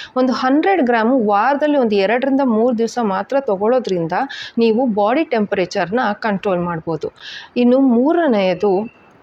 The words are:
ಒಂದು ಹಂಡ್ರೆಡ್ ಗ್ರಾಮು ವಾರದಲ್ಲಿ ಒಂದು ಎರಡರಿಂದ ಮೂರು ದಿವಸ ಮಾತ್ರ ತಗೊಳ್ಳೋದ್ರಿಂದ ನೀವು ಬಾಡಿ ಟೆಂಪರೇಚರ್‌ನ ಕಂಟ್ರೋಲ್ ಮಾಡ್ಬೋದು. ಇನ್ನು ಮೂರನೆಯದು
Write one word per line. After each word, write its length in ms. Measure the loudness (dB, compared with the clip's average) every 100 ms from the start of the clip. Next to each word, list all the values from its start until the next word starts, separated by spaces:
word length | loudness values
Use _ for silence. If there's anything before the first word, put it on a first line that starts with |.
| -8 -2
ಒಂದು 180 | 0
ಹಂಡ್ರೆಡ್ 480 | 0 0 2 2 2
ಗ್ರಾಮು 460 | 2 2 2 2 2
ವಾರದಲ್ಲಿ 500 | 2 2 0 0 2
ಒಂದು 180 | 2 2
ಎರಡರಿಂದ 460 | 2 0 0 0
ಮೂರು 340 | 2 2 0 0
ದಿವಸ 220 | -2 -2
ಮಾತ್ರ 360 | -2 -2 -2 -4
ತಗೊಳ್ಳೋದ್ರಿಂದ 720 | -2 -2 0 0 0 -4 -2 -4 -4 -10 -8 0
ನೀವು 280 | 2 2 0
ಬಾಡಿ 380 | 0 2 0
ಟೆಂಪರೇಚರ್‌ನ 760 | 0 -2 -2 -2 -2 -4 -2 -2 -2
ಕಂಟ್ರೋಲ್ 460 | -4 -4 -4 -2 -2
ಮಾಡ್ಬೋದು. 520 | -2 -6 -6 -6 -8 -12 -18 -18 -8 0
ಇನ್ನು 220 | 2 4
ಮೂರನೆಯದು 1200 | 4 4 2 2 2 2 0 0 0 0 -2 -14 -20 _